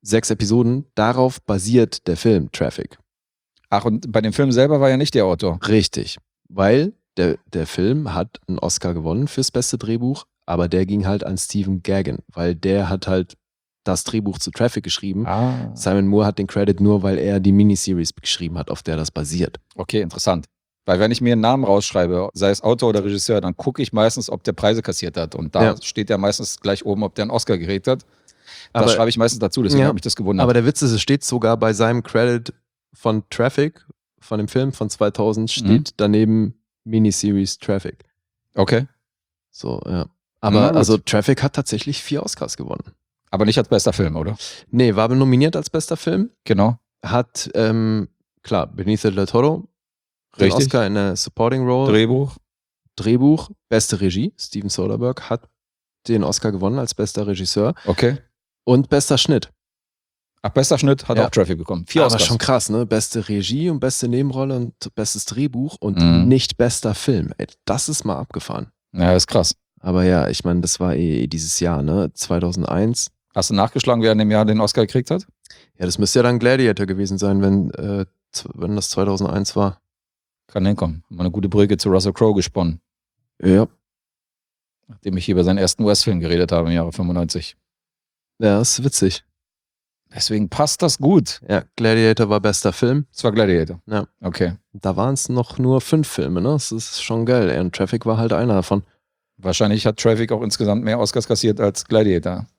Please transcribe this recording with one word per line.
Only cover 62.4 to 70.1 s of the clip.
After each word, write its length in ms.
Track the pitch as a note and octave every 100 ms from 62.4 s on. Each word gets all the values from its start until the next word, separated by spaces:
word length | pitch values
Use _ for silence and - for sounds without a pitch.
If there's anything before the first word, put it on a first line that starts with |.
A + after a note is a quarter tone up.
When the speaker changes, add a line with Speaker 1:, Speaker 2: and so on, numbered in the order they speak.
| - B2+ -
Speaker 1:
ne? 140 | A2 A2+
Beste 420 | A2 - A#2 G#2
Regie 400 | G#2 G2 C3 F3
und 100 | D3
beste 280 | C3 - A#2+
Nebenrolle 480 | A#2+ C#3 C3 C3+ C3
und 380 | A#2+ _ -
bestes 300 | - G#2+ G#2 -
Drehbuch 500 | G#2+ C#3+ B2 C#3+ -
und 180 | G#2 F#2+
Speaker 2:
Mhm. 300 | E2+ E2+ F#2
Speaker 1:
nicht 280 | C3 - -
bester 380 | B2 - A#2
Film. 380 | G#2 - A2 - -
Ey, 80 | - _
das 240 | - A#2 -
ist 160 | D3
mal 120 | G#2+ D2
abgefahren. 560 | - G2+ - - - _ _
Speaker 2:
Ja, 220 | F2+ F2
ist 120 | F2+ -
krass. 280 | A2+ E2 - _ _
Speaker 1:
Aber 240 | F#2 F2+
ja, 240 | F2+